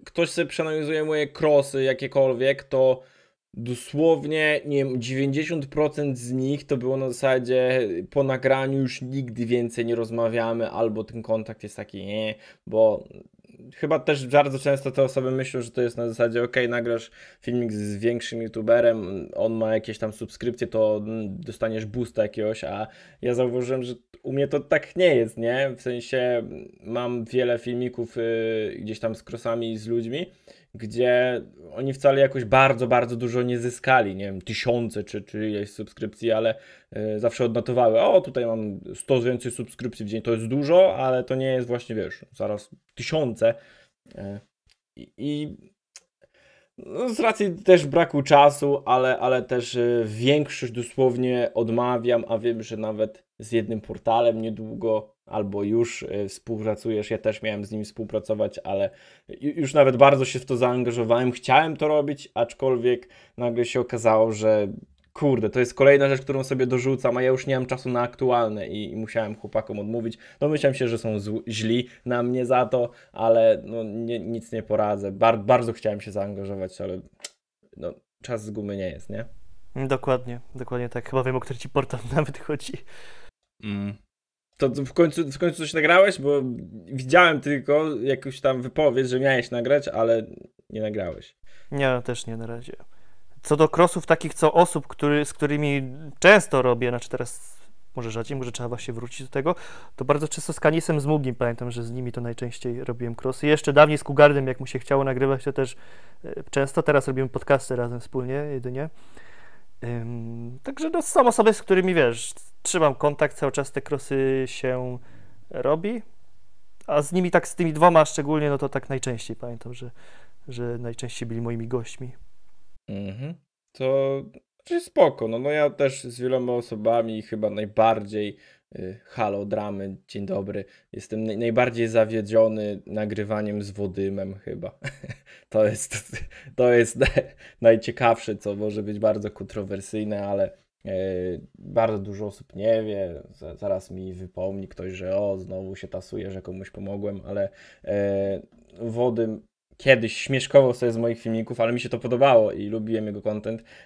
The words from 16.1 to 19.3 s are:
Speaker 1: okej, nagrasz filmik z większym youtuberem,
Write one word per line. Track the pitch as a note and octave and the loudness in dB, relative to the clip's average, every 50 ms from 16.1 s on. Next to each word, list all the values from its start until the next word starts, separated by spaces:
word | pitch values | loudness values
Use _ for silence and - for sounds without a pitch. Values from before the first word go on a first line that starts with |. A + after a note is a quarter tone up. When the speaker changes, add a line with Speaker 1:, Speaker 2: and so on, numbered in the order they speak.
| A2+ - A#2+ A#2 A2+ A#2+ B2 | 0 0 0 2 2 0 -2
Speaker 1:
okej, | A#2+ - B2+ B2 A#2 | 0 0 0 0 0
nagrasz | A#2+ A#2+ A#2 A#2+ A#2 A2+ A2 - - - - - - _ | 0 -2 -2 -2 -2 -2 -4 -8 -16 -20 -20 -20 -20 _
filmik | - - A#2+ B2 A#2+ A2+ G#2+ | -8 -4 -2 -2 -2 -2 -2
z | G#2 G#2 G#2 G#2 | -4 -4 -4 -4
większym | G2 A2 A#2 A#2+ A#2 A2 - A2+ A#2 A2+ | -2 0 0 0 0 -4 -6 -8 -8 -8
youtuberem, | A2 - A#2 A2 A2 A#2 A#2+ A#2 A#2 A2+ A2 G2+ F2+ G2 F#2 D2+ - | -8 -6 -4 2 4 4 6 6 4 4 2 -2 -6 -6 -8 -8 -8